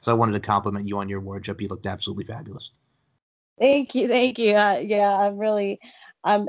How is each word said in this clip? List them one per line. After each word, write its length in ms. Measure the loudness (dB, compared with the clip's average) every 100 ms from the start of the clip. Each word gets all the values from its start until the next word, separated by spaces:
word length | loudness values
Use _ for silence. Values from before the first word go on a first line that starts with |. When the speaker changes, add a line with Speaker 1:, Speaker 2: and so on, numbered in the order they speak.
Speaker 1:
So 100 | 0
I 40 | 2
wanted 180 | 2
to 60 | 0
compliment 480 | 0 0 0 -4 -6
you 120 | -6
on 100 | -6
your 100 | -8
wardrobe. 400 | -8 -10 -10 -8
You 80 | -8
looked 200 | -8 -8
absolutely 380 | -8 -8 -8 -10
fabulous. 460 | -12 -14 -16 -18 _ _ _ _ _ _ _ _ 2
Speaker 2:
Thank 360 | 4 4 2 0
you, 120 | 2
thank 300 | 2 2 2
you. 160 | 4
Uh, 260 | 4 4 2
yeah, 360 | 0 2 2 2
I'm 200 | 0 0
really, 420 | 0 0 -2 -6 -12 -20 -20 _
I'm, 240 | 0 0